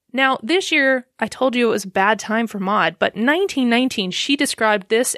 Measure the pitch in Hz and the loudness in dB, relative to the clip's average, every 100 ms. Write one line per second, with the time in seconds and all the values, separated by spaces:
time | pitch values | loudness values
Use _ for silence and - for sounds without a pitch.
0 | _ 247 269 262 220 359 - 311 269 254 | _ 0 0 0 0 -2 0 2 2 0
1 | - _ 220 - 262 247 233 - 196 190 | -2 _ -6 -2 0 2 2 0 -2 0
2 | 196 214 - 220 226 202 185 202 165 170 | 2 0 -2 -2 -2 -4 -2 0 0 0
3 | 196 - 240 330 392 277 240 233 254 - | -2 0 0 0 0 0 0 2 0 -2
4 | 185 175 - 277 277 - 220 208 185 226 | -4 -4 -2 0 0 0 0 0 0 0
5 | 254 | 0